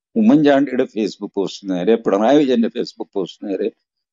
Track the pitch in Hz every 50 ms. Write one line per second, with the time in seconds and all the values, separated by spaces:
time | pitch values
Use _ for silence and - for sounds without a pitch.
0 | _ _ - 117 107 110 139 156 151 143 139 135 143 131 127 123 131 117 - 107
1 | 110 90 - - 101 98 - 101 95 85 - - - 95 92 87 90 104 113 113
2 | 113 113 95 101 110 117 143 151 151 127 127 117 113 104 - 120 92 - - -
3 | 110 - - 101 90 - - - - 101 95 95 104 113 - _ _ _ _ _
4 | _ _